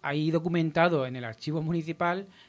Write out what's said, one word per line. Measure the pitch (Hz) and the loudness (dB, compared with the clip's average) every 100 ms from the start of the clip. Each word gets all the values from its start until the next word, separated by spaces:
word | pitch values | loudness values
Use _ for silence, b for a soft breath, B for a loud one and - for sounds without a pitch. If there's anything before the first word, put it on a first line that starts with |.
ahí | 143 147 156 | -4 0 2
documentado | 160 170 170 160 165 170 156 127 | 0 2 0 2 4 4 4 -2
en | 127 | -6
el | |
archivo | 120 113 - 156 | -10 -8 -6 -2
municipal | 156 170 156 160 175 180 196 B | -2 -2 -2 -2 -2 -2 -6 B